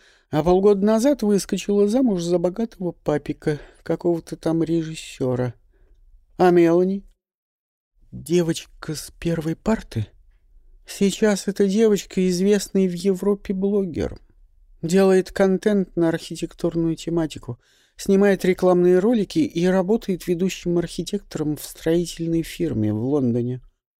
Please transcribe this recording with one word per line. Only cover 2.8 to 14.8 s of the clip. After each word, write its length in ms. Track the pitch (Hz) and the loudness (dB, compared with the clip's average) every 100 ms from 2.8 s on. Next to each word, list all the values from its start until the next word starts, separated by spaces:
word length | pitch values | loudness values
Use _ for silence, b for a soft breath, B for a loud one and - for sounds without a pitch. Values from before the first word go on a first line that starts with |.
| 180 | -8
папика, 680 | - - 147 147 151 - 147 B B | -6 -4 -4 -4 -6 -4 -4 B B
какого-то 520 | - 165 175 165 - 160 | -6 -2 0 -2 -4 -6
там 280 | 165 165 | -2 0
режиссера. 880 | 160 165 160 160 - - 131 123 127 - _ _ _ _ _ - _ - | 0 -2 -4 -10 -14 -6 -2 -2 -4 -6 _ _ _ _ _ -20 _ 2
А 140 | 180 | 4
Мелани? 520 | 175 170 170 185 196 - _ _ _ _ _ _ _ _ _ _ | 6 6 4 2 -2 -10 _ _ _ _ _ _ _ _ _ _
Девочка 840 | 123 131 175 165 160 - - - 147 | -14 0 0 2 -2 -8 -16 -12 -12
с 160 | - - | -12 -8
первой 360 | 170 165 160 165 | -4 -2 -4 -4
парты? 520 | - 220 - 117 104 _ _ _ _ - _ - - | -2 -2 -2 -6 -8 _ _ _ _ -20 _ -20 -14
Сейчас 600 | - 196 - 214 190 - | -2 0 2 0 0 -2
эта 200 | 190 202 | 0 0
девочка 600 | 196 226 202 - - 185 | 4 2 2 -2 -2 0
известный 580 | 175 196 208 - 196 190 | 2 2 2 0 0 0
в 60 | |
Европе 600 | 175 196 180 196 202 - | 0 -2 0 0 -2 -4
блогер. 640 | 190 196 202 196 139 76 - _ _ _ _ _ - | -4 0 0 -2 -4 -6 -6 _ _ _ _ _ -10